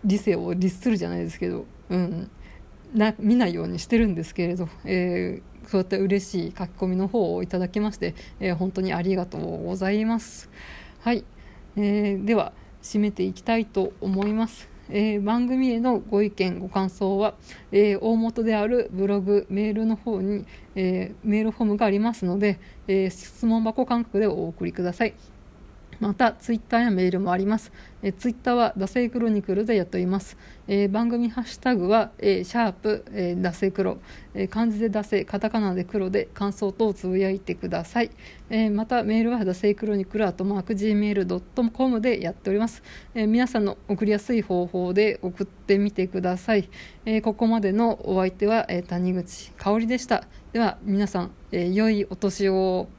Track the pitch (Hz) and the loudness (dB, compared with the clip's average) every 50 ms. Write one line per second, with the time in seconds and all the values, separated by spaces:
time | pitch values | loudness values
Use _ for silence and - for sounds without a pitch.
0 | - 208 190 202 - 214 180 170 170 175 175 180 185 185 180 - - 247 220 190 | 2 2 0 2 2 0 0 0 0 -4 -2 0 0 0 0 0 -2 0 0 0
1 | 175 170 175 175 170 165 165 - 180 180 175 - - - - - - - 180 180 | 0 -4 -4 -4 -6 -6 -6 -6 -6 -4 -4 -6 -8 -12 -16 -20 -8 -4 -2 0
2 | 180 170 165 170 - - - - - - - - - - - - - - 285 220 | 0 -2 -4 -6 -8 -10 -14 -20 -20 -20 -20 -20 -20 -20 -20 -20 -20 -4 2 2
3 | 208 220 220 - 202 208 233 247 240 180 170 170 165 175 180 165 - - 233 226 | 2 2 2 0 2 4 4 4 4 2 0 -2 -4 -4 -6 -8 -4 2 2 4
4 | 233 208 180 165 165 160 - - 175 170 175 180 180 165 - - - - 190 185 | 4 4 0 -2 -6 -6 -4 -2 -2 -2 -2 -4 -4 -8 -8 -14 -6 -2 0 0
5 | 180 180 175 180 - 180 180 - - - - - - - - 190 185 185 202 196 | 0 0 0 -2 -2 -4 -4 -8 -12 -18 -20 -20 -10 -2 0 0 0 0 0 0
6 | 196 190 202 202 190 - - 185 170 165 180 - 190 165 - - 196 185 185 185 | 2 2 2 0 0 -2 -4 -4 -4 -4 -6 -8 -10 -10 -6 -4 -2 0 0 0
7 | 190 190 190 240 196 170 170 180 180 180 - 180 180 180 180 208 208 214 208 - | 0 0 2 0 0 2 0 -2 -4 -4 -2 -2 -2 -2 -2 -2 -2 -2 -2 -4
8 | 180 170 165 - - - - - 196 185 175 160 185 190 185 190 185 185 - 170 | -6 -6 -6 -8 -16 -18 -12 -6 -2 -2 -2 0 -2 -2 -2 -2 -2 -2 -2 -2
9 | 170 190 190 180 175 180 - - 156 170 165 160 165 175 185 185 190 190 202 214 | 0 0 0 0 -2 -4 -6 -8 -6 -6 -6 -6 -6 -6 -4 -2 -2 0 0 0
10 | 220 220 226 226 226 - - - - - - - - - - - - - - - | 0 0 -2 -2 -4 -8 -12 -14 -16 -18 -20 -20 -20 -18 -18 -18 -20 -20 -20 -6
11 | - 233 240 220 - - - - - - - - - - - 202 202 202 202 208 | -2 0 0 0 -2 -10 -20 -20 -20 -20 -20 -20 -20 -8 -4 -2 0 2 2 2
12 | 208 202 196 190 196 208 233 208 - - - - - - - - - - - 208 | 2 0 0 -2 0 2 2 2 2 0 -6 -16 -20 -20 -20 -20 -16 -4 0 2
13 | 208 208 208 - 185 190 185 - - - 226 226 220 214 - 202 185 - - - | 2 2 0 -2 -2 -4 -4 -6 -2 0 0 0 0 0 0 -2 -2 -2 -4 -6
14 | - 190 190 190 196 208 214 220 226 226 - - - - - - - - - 208 | -4 -2 0 0 0 0 0 0 -2 -2 -4 -12 -18 -20 -20 -20 -14 -4 0 0
15 | 208 220 208 208 196 202 226 240 247 247 262 262 262 254 233 226 233 254 240 202 | 2 2 2 0 0 2 2 2 2 2 2 2 2 2 2 2 2 2 2 0
16 | - - - 202 214 208 208 - 190 185 180 175 185 190 - 196 190 185 185 - | 0 0 2 2 2 2 2 0 -2 -2 0 -4 -8 -2 0 0 0 0 -2 -2
17 | 202 190 196 196 208 208 - - - - - - - - - 202 208 208 196 196 | -2 0 2 2 0 0 -2 -6 -20 -20 -20 -20 -12 2 4 6 6 6 4 2
18 | - 226 226 226 226 226 226 - 226 226 214 208 208 214 247 247 - - 170 185 | 2 2 2 2 2 0 0 0 0 2 2 2 2 2 2 0 0 -2 -2 -2
19 | 196 196 202 202 185 196 202 202 - - 190 196 214 214 208 214 220 220 226 220 | 0 2 2 0 2 4 2 2 2 0 -2 0 0 0 0 0 2 0 0 0
20 | - 240 220 190 190 196 208 202 208 - - - - - - 196 185 185 185 185 | -2 -4 -2 -2 0 -2 -2 -4 -6 -10 -18 -20 -20 -10 -4 -2 0 0 0 0
21 | 185 190 214 - - 226 208 214 220 220 214 - 233 214 202 208 233 208 196 202 | -2 -6 -10 -6 -2 0 2 2 2 0 0 0 0 0 2 2 2 2 4 2
22 | 214 233 226 - 190 180 175 196 208 208 185 - - - - - - - 190 196 | 2 0 0 0 -2 -2 0 2 2 0 0 -2 -6 -20 -20 -16 -2 0 2 2
23 | 190 185 185 - - - - - - 226 226 226 220 220 220 - 254 254 240 240 | 2 0 -4 -8 -16 -18 -10 -2 0 2 2 2 2 0 0 0 0 0 0 -2
24 | 233 - - 196 220 208 - 175 170 165 165 - 175 175 170 - 180 180 175 - | 0 0 0 2 2 2 0 0 -4 -6 -6 -6 -6 -6 -4 -2 -4 -4 0 0
25 | 233 214 - - - - - - - - - - - - - - - - - - | -2 -2 -2 -8 -20 -20 -20 -20 -20 -20 -20 -20 -20 -20 -20 -20 -20 -20 -8 -4
26 | 226 208 202 - 254 226 - - - - 233 220 - - - 226 240 240 202 185 | -2 -2 2 2 2 2 2 0 -4 -4 -4 -4 -2 0 2 2 4 4 4 4
27 | 185 180 175 180 196 180 180 185 190 202 220 220 - - - - - - - - | 2 2 2 0 0 0 0 0 2 0 0 -2 -2 -8 -20 -20 -20 -20 -18 -6
28 | - 196 190 - - 247 233 - - 254 240 240 233 - - 196 190 196 - 254 | -4 -6 -4 -2 -4 -4 -4 -2 -2 0 2 2 2 2 0 -2 -4 -2 0 0
29 | 240 233 247 247 233 226 214 208 196 - 185 196 220 214 233 202 175 180 - 185 | -2 0 0 0 0 2 2 0 0 0 -2 0 0 2 2 0 0 0 -2 -2
30 | 180 180 190 196 190 - - - - - - - - - 202 202 202 196 190 214 | 0 0 0 -2 -2 -6 -16 -18 -20 -20 -20 -18 -6 -2 0 2 2 2 2 0
31 | 233 233 240 240 240 233 220 254 226 - - - - 262 247 202 175 185 214 226 | 0 0 0 0 0 -2 -2 -4 -6 -6 -10 -4 0 2 2 2 4 4 4 4
32 | 214 226 - - - 202 190 185 180 180 - 240 233 208 185 185 - 214 208 - | 4 2 -4 0 2 2 2 2 0 -2 0 0 0 0 -2 -2 -2 -2 -2 -2
33 | - - 202 208 180 175 175 180 185 175 170 - - 190 190 - 190 185 - - | -4 -8 -6 -4 -2 -2 -2 0 -2 -2 -2 0 -2 -2 0 0 0 -2 -2 -4
34 | - - - - - - - 202 190 185 - 214 233 233 214 208 226 226 196 214 | -12 -18 -20 -20 -20 -14 -6 -4 -4 -2 0 0 0 0 2 0 0 0 0 -2
35 | 202 - 220 196 - - - 202 208 220 220 226 208 196 180 185 180 180 - 208 | -2 0 0 -2 -2 -2 -4 -2 -2 0 0 0 0 0 0 -2 -4 -2 -2 -2
36 | 190 185 185 202 185 - - - 202 202 196 - 214 196 190 - 226 214 196 - | -2 0 0 -2 -2 -2 -4 -4 -4 -4 -2 -2 -4 -4 0 0 0 0 0 -2
37 | - 185 185 190 196 190 190 196 190 - 175 175 - 175 175 170 170 - - 233 | -4 -2 0 2 2 2 0 -2 -4 -6 -8 -6 -4 -4 -4 -4 -4 -2 0 -2
38 | 233 226 - - - - - - - - 240 220 226 214 202 202 226 220 247 247 | -2 -2 -4 -16 -20 -20 -20 -20 -12 -4 0 0 2 2 2 0 -2 0 0 0
39 | 214 208 214 226 226 233 247 240 208 190 180 185 - 208 208 208 226 214 208 202 | 2 2 2 2 2 2 0 0 0 0 -2 2 2 2 2 2 0 -2 0 -2
40 | 190 - - 214 220 190 175 - 196 202 202 196 185 - 226 190 202 220 208 208 | -2 -2 0 0 0 0 0 -2 -2 -2 0 -2 -2 -2 -2 0 0 2 2 2
41 | 208 208 208 202 185 180 180 180 - - - - 240 226 226 - 262 262 247 220 | 2 2 2 0 0 0 -2 -4 -4 -6 -2 0 0 0 0 0 0 2 2 2
42 | 208 254 233 - - 170 196 - - 196 196 208 226 226 - - - - - - | 2 0 0 0 -2 -6 -6 -4 -2 0 0 0 0 -2 -4 -10 -18 -20 -20 -20
43 | - - - 233 214 208 220 233 254 247 254 233 208 196 - - - - 208 175 | -20 -10 -4 -2 0 2 4 2 2 2 2 0 0 0 -2 -6 -4 -4 -2 0
44 | 220 208 214 202 202 - 247 226 202 - 185 180 175 175 175 185 180 180 180 202 | 2 2 2 0 0 0 0 0 0 0 0 0 0 0 -2 -2 -2 0 2 4
45 | 214 214 196 - - 185 180 - 196 - - - - - 202 196 202 208 202 - | 4 4 2 -2 -6 -8 -6 -6 -8 -10 -10 -18 0 2 4 4 4 0 0 -2
46 | 185 185 - 185 180 180 180 185 - - 220 208 185 - - - - - - - | -2 -2 -2 -2 -2 -2 -2 -2 0 2 2 2 2 -2 -10 -20 -20 -20 -20 -10
47 | - 226 220 220 214 226 214 - 233 220 226 226 202 190 190 214 233 233 214 - | -4 0 0 2 2 0 0 2 2 2 4 4 2 2 2 4 2 2 0 0
48 | - - 190 190 185 185 185 185 208 202 226 226 - - 180 175 175 - 180 180 | -2 0 2 2 2 0 0 0 2 2 2 2 0 0 -4 -6 -4 -4 -4 -2
49 | 180 180 180 185 175 180 - - - - - - - 196 208 226 226 226 254 247 | 0 0 0 -2 -4 -6 -12 -16 -16 -18 -18 -4 0 0 2 2 2 0 -2 -2
50 | 254 - 233 - - - - - - - - 233 233 196 - - - 208 190 196 | 0 0 -2 -2 -2 -8 -20 -20 -20 -6 0 2 2 2 0 -2 -4 0 0 2
51 | 208 190 - 185 175 185 - - - - - 175 175 180 185 208 220 220 220 202 | 0 0 -2 -4 -4 -4 -10 -16 -12 -6 -4 -2 0 0 2 2 4 4 4 2
52 | 196 - 185 - - 196 185 - 202 196 190 190 190 190 185 180 180 - - | 0 -4 -4 -2 -2 -2 0 2 2 2 4 4 2 2 0 0 -2 -6 -12